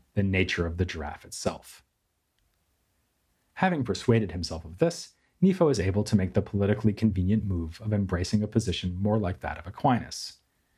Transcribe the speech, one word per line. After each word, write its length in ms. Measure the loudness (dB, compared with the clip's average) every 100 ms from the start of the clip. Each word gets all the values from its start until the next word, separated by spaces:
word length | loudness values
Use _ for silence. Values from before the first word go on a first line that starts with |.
| _
the 80 | -2
nature 440 | 0 2 0 0 -2
of 100 | 0
the 80 |
giraffe 400 | -2 -2 -10 -12
itself. 580 | -16 -6 -6 -6 -14 -20 _ _ _ _ _ _ _ _ _ _ _ _ _ _ _ _ _
Having 300 | -2 0 0
persuaded 460 | -2 -2 4 4 2
himself 340 | -6 -8 -8
of 140 | -12 0
this, 360 | 0 0 -14 _ _ _
Nifo 280 | 2 6 4
is 100 | 4
able 240 | 2 0
to 100 | 2
make 200 | 2 2
the 80 | 0
politically 500 | -2 0 2 2 0
convenient 520 | 2 0 2 2 0 0
move 340 | -4 -6 -8
of 100 | -2
embracing 500 | -2 0 -2 0 0
a 40 | 2
position 480 | 0 0 -2 -4
more 240 | -2 0 0
like 220 | 0 -4
that 180 | -8 -8
of 80 | -12
Aquinas. 680 | -2 2 2 -2 -12 -14 -18 _ _ _